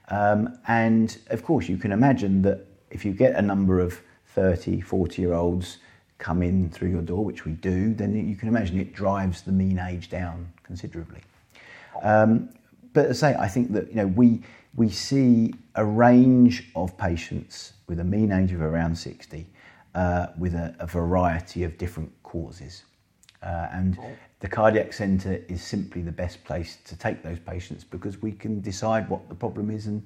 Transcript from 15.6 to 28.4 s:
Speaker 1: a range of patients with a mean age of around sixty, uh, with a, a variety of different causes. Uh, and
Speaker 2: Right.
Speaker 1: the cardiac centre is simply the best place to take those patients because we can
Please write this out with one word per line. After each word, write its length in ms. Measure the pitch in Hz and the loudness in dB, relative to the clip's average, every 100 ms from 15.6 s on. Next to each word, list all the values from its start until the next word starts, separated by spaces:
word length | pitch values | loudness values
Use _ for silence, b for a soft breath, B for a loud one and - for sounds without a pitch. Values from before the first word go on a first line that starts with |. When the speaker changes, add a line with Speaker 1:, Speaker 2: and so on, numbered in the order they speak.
| - | -10
Speaker 1:
a 100 | - | -2
range 840 | 107 110 120 123 127 127 123 - - 80 | 0 6 8 10 8 8 8 6 -8 -6
of 200 | 92 - | -6 -4
patients 760 | 92 85 - 87 - - - _ - | -4 -4 -6 -10 -10 -18 -20 _ -10
with 120 | 82 | -6
a 40 | |
mean 260 | 87 101 107 | -2 0 2
age 200 | 95 95 | 2 0
of 100 | 87 | 0
around 340 | 78 82 85 82 | -2 0 -2 -4
sixty, 500 | - - - 76 82 B B B B | -8 -16 -16 -16 -16 B B B B
uh, 340 | 87 90 87 85 - | -4 -2 -2 -4 -6
with 160 | 90 | -4
a, 200 | 85 82 - | -4 -6 -10
a 80 | 82 | -8
variety 800 | 87 85 90 90 82 - 87 | -4 0 2 2 -2 -6 -8
of 120 | 87 - | -8 -6
different 340 | 90 - 78 _ | -10 -8 -12 _
causes. 640 | - 85 82 85 67 - _ _ _ _ _ - | -14 -12 -12 -14 -20 -20 _ _ _ _ _ -18
Uh, 260 | 92 87 85 | -10 -8 -8
and 260 | 90 95 90 | -2 -2 -2
Speaker 2:
Right. 180 | B B B _ | B B B _
Speaker 1:
the 80 | 98 | -8
cardiac 440 | - 110 107 - | 2 4 4 0
centre 500 | - 101 95 95 92 - | -4 -2 0 -2 -8 -8
is 140 | 90 | -12
simply 380 | - 101 95 87 | -8 -8 -6 -8
the 120 | 85 | -10
best 300 | 78 90 - | -6 -8 -8
place 340 | - 71 80 - | -10 -8 -10 -14
to 120 | - 85 | -20 -10
take 260 | 113 87 | -8 -8
those 160 | - 85 | -10 -14
patients 460 | - 90 - 113 | -12 -12 -12 -16
because 380 | - 87 101 98 | -14 -12 -10 -8
we 100 | 110 | -10
can 280 | 104 | -10